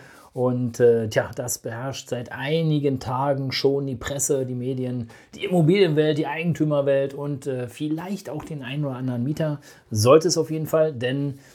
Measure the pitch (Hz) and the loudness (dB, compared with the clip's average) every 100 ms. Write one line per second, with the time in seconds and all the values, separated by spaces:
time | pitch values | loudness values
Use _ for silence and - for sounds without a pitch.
0 | - - - 131 127 123 120 117 120 117 | -20 -20 -12 -2 0 0 -2 4 6 6
1 | 110 131 - - 120 - 123 117 135 127 | 2 -2 -2 -6 -8 -8 -8 -8 -8 -10
2 | - 123 120 120 135 165 160 151 143 131 | -8 -10 -8 -8 -2 0 2 2 0 -2
3 | - 127 139 139 135 110 139 139 139 117 | -4 -2 0 -2 -2 0 0 0 -4 -6
4 | - 139 - 139 127 123 123 131 127 123 | -6 -4 -2 -2 -2 -4 -4 -4 -4 -6
5 | 117 - - - - 180 156 202 175 147 | -8 -14 -20 -10 0 4 4 6 4 4
6 | 156 151 143 156 170 156 151 143 139 139 | 2 2 -2 -2 -2 0 2 2 4 2
7 | 139 139 147 139 139 127 120 - 151 160 | 0 -4 -6 -6 -4 -6 -6 -6 -4 -4
8 | 180 196 - 147 - 151 123 143 143 127 | -6 -8 -8 -10 -10 -10 -8 -4 -4 -4
9 | 127 123 127 151 156 147 - - _ 107 | -4 -2 -4 -2 -2 -4 -10 -20 _ 4
10 | 123 156 170 160 156 156 151 156 156 123 | 8 8 6 0 -2 -4 0 2 2 0
11 | 123 139 143 135 - | -4 -2 -4 -8 -18